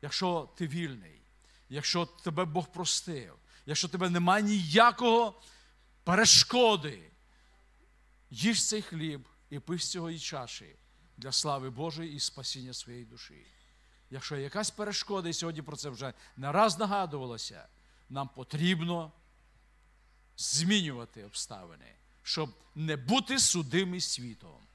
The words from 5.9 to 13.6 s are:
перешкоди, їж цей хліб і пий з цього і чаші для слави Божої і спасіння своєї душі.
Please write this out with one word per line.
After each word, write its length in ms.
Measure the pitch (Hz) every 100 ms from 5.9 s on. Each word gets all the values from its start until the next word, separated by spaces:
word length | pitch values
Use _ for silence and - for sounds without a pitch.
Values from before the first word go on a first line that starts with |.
| _
перешкоди, 1080 | - 180 226 - - 240 240 208 147 107 80 _ _ _ _ _ _ _ _ _ _ _ _
їж 360 | 220 196 226 -
цей 160 | 214
хліб 460 | - 165 156 143 123 _ _
і 100 | 143
пий 200 | - 175
з 120 | -
цього 180 | 185 165
і 100 | 165
чаші 560 | 135 147 120 - 87 69 _ _ _ -
для 140 | 120
слави 380 | 135 156 139 131
Божої 440 | 123 160 151 165
і 60 | 143
спасіння 540 | - - 131 135 127
своєї 320 | 123 - 120 117
душі. 400 | 120 - 73 - _